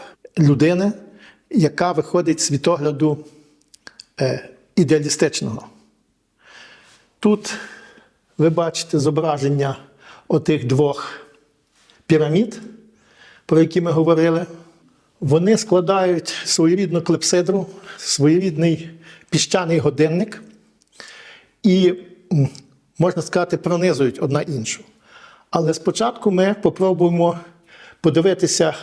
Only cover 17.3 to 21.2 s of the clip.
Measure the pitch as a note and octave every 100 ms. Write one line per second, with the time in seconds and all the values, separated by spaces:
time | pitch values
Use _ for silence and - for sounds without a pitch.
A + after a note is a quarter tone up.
17.3 | F3+ F3 F#3+ F3 - - - - - C#3+
18.3 | E3 F#3+ D#3 E3 D#3+ - - - - -
19.3 | D#3 - G3 F3 E3 C#3+ B2+ D#3 E3 A3
20.3 | - - - _ _ _ - - -